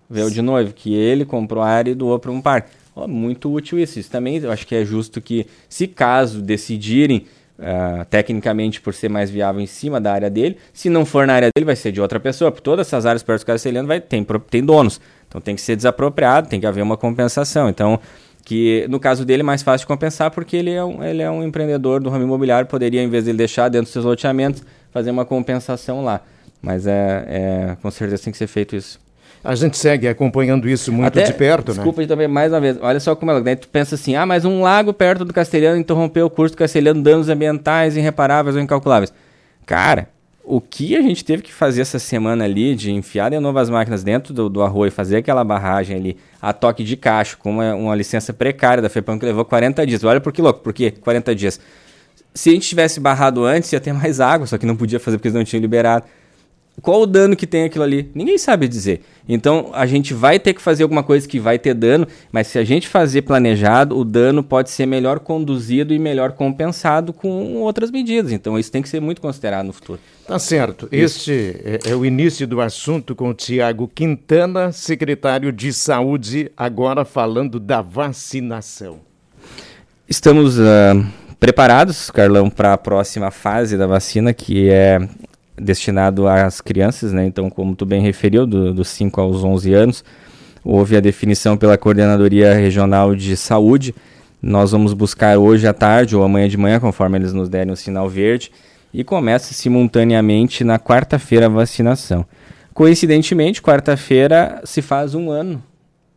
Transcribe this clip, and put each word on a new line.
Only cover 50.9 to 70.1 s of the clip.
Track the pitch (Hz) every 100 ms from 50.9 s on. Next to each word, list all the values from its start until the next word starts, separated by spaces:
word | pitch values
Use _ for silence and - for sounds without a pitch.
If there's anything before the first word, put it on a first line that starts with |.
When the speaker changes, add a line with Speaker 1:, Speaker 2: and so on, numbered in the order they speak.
Speaker 1:
quarenta | - - 120 113 107
dias? | 98 - _ _ _ _ _ _ _
Se | - -
a |
gente | 185 -
tivesse | 170 160 151
barrado | 139 135 135 123
antes, | 120 160 165
ia | 139
ter | 143
mais | 143 127 131
água, | 127 160
só | 131 110
que | 117
não |
podia | 113 113 117
fazer | - 110
porque | 120
eles | 117
não |
tinham | 110 113
liberado. | 110 117 117 117 - _ _ _ _ _ _ -
Qual | - 202
o | 220
dano | 190 196
que | 196 165
tem | 165
aquilo | 165 160
ali? | 147 139 143
Ninguém | - 269 392
sabe | - 202 131
dizer. | 117 98 85 _ _ -
Então, | 117 139 160 -
a | 131 127
gente | 143 139
vai | 120 131 156
ter | 196
que | 180
fazer | - 156
alguma | 156 151
coisa | 139 143 143
que | 127
vai | 110 120
ter | 139
dano, | 120 117 151 156 - _
mas | 113 107
se | 127
a |
gente | 113 151 -
fazer | 196 156 135
planejado, | 139 135 120 104 104 120 143 123
o |
dano | 113 117 123 147
pode | 143 131 131
ser | -
melhor | 131 131 127 -
conduzido | - 160 151 131 113 127 147
e | 151
melhor | 156 135 131
compensado | 139 139 135 160 170 165 156 170
com | 170 190 185 208 233
outras | 214 208 226
medidas. | 262 233 226 165
Então, | 104 110 110
isso | 110
tem | 131
que | 139
ser | 160
muito | 151 170
considerado | 151 139 107 98
no | 95
futuro. | - - 90 _